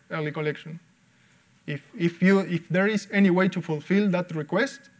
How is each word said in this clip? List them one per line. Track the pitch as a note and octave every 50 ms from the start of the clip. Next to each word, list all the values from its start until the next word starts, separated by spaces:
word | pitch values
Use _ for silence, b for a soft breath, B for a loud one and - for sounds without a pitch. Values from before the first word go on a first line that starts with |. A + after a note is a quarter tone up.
| _ _
early | E3 D#3+ D3+ D3+
collection. | D3 D#3 D3+ D3+ D3 - - D#3 D#3+ E3 - _ _ _ b b b b b b b b b b b _ _ -
If, | D3+ C#3 - - -
if | A#3 E3+ E3+ E3+ -
you, | F3+ F#3 G3 F#3+
if | F#3+ - F3+ D#3+ - -
there | D#3+ F#3 G3 G#3+
is | A3 G#3 - -
any | - G3+ G3+ F#3+
way | E3+ F3+ F#3 F#3+
to | - F3+
fulfill | D#3+ - D#3 D3 - - F#3+ G3+ G#3+ G3+
that | F3+ F3+ F3 - E3
request, | D#3 D3 - F3 G3 B3+ C4+ - - - - _ _